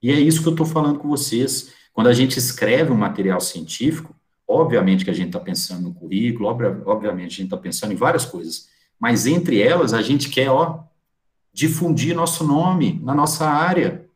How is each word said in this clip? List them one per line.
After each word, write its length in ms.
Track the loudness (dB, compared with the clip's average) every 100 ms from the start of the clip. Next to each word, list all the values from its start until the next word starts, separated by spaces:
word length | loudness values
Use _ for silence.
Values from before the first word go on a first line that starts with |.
E 80 | 2
é 80 | 4
isso 240 | 4 4
que 60 | 2
eu 60 |
tô 100 | 0
falando 340 | 0 0 0 0
com 100 | -2
vocês. 640 | -2 -2 -2 -2 -4 -10 -20 _
Quando 140 | 2 4
a 60 |
gente 260 | 6 4 2
escreve 540 | -4 -2 0 2 2
um 40 | 2
material 440 | 0 -2 -2 0
científico, 760 | -4 -8 -12 -2 -2 -2 -8 -20 _ _ _
obviamente 580 | 2 2 2 4 2
que 60 | 0
a 40 |
gente 180 | -4 -4
tá 80 | -6
pensando 420 | -8 -6 -6 -8
no 120 | -10
currículo, 540 | -10 -6 -2 -2 -2 -2
obvia-, 340 | 0 -2 -2 -2
obviamente 460 | -2 -2 -6 -8
a 40 | -10
gente 80 | -8
tá 60 | -8
pensando 360 | -6 -6 -6
em 40 | -2
várias 280 | 0 0
coisas, 440 | -2 -8 -10 -12 -16 _ _ _
mas 280 | 0 0 2
entre 340 | 0 2 4
elas 320 | 4 4 2
a 80 | 0
gente 300 | 0 0 0
quer, 200 | -2 2
ó, 340 | 2 0 -4 -14 _ _ _ _ _ _
difundir 640 | -2 -2 0 0 0 0
nosso 320 | 0 -2 0 0
nome 540 | 2 2 2 0 -2
na 140 | -2
nossa 340 | 0 0 0 0
área. 600 | 2 2 2 0 -4 -14